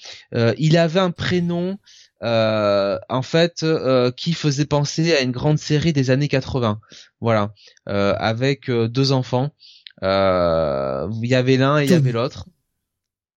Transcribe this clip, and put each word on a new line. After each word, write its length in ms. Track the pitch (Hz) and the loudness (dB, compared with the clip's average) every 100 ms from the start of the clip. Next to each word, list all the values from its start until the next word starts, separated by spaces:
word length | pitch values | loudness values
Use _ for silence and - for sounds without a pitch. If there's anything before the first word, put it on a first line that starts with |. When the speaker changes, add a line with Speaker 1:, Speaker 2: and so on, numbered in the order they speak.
| - - - 120 | -12 -20 -8 0
Speaker 1:
Euh, 180 | 117 - | 0 2
il 200 | 156 170 | 2 4
avait 220 | 165 165 | 2 2
un 120 | 190 | 0
prénom, 680 | 170 - 180 175 175 180 196 _ - - _ | -2 -2 -2 -2 -4 -4 -8 _ -20 -20 _
euh, 720 | 113 113 110 110 104 101 98 98 - | -2 0 2 2 2 2 0 -2 -4
en 140 | 127 | -4
fait, 400 | 123 165 170 - | 0 2 0 0
euh, 500 | 160 160 107 131 123 | -2 0 2 2 2
qui 220 | 123 - | 0 -4
faisait 320 | 165 151 135 147 | -2 -2 0 0
penser 480 | 147 143 - 165 | 0 0 -2 0
à 80 | 151 | 2
une 100 | 127 | 0
grande 280 | 123 139 151 | 0 0 0
série 340 | - 151 160 | 0 0 2
des 160 | 143 131 | 0 2
années 180 | 131 143 | 2 0
quatre-vingts. 520 | 139 - 139 117 107 - - - _ | -2 -2 -2 0 -2 -8 -20 -20 _
Voilà. 340 | 117 110 104 104 - _ - | 0 0 0 -6 -20 _ -6
Euh, 280 | 101 101 - | 0 0 0
avec, 500 | 101 113 135 139 - | 0 0 -2 -2 -2
euh, 200 | 120 113 | -2 0
deux 240 | 120 135 | 0 0
enfants. 400 | 135 127 123 135 - - - - - | 0 0 -2 -2 -6 -20 -20 -20 -6
Euh, 1080 | 95 98 95 92 87 82 78 67 67 67 80 110 | -2 2 2 2 2 2 0 -2 -4 -4 -6 -6
il 80 | 117 | -2
y 60 | 127 | 0
avait 220 | 127 131 | 2 2
l'un 200 | 135 147 | 2 2
et 40 | |
il 20 | 143 | 2
y 40 | |
Speaker 2:
Tony. 100 | 175 | 2
Speaker 1:
avait 120 | 131 | 2
l'autre. 340 | 113 131 - - _ _ _ _ _ _ _ _ | -2 -4 -8 -16 _ _ _ _ _ _ _ _